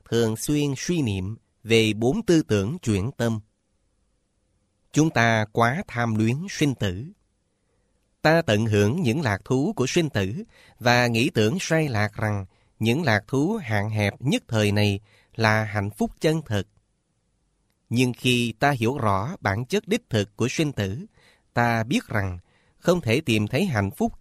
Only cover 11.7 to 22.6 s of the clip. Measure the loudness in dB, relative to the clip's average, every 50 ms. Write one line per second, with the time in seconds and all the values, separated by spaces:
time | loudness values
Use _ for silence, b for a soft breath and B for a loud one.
11.7 | 0 0 0 0 0 -2 -2 -2 -4 -4 -4 -4 -4 -4 -6 -10 _ _ _ _
12.7 | _ -2 0 0 0 2 2 2 0 0 0 -2 -2 0 0 0 -2 -4 -4 -4
13.7 | -2 -2 -2 -2 -2 0 0 0 -2 -2 -2 -2 -2 -2 -2 -2 0 2 2 2
14.7 | 2 2 2 2 0 -2 b b b b b b b -2 0 2 2 2 0 -2
15.7 | -4 -4 -4 -4 -4 -4 -4 -6 -4 -2 -2 0 0 -2 -2 -4 -4 -4 -4 -6
16.7 | _ _ _ _ _ _ _ _ _ _ _ _ _ _ _ _ _ _ _ _
17.7 | _ _ _ -2 0 2 2 2 0 -2 0 0 0 0 0 -2 -2 _ 0 0
18.7 | 0 2 0 0 0 0 0 0 0 0 -2 -6 -8 -4 -2 -2 -2 -2 -2 -4
19.7 | -4 -4 -2 -2 -2 -4 -2 _ -2 -2 -2 -2 _ -4 -4 -2 0 -2 -2 -2
20.7 | -2 -4 -4 -4 -4 -8 -10 b b b b b b b b b -2 0 0 2
21.7 | 0 0 -2 -2 -4 -4 -4 -4 -4 -4 -4 -4 -6 -10 -14 _ _ _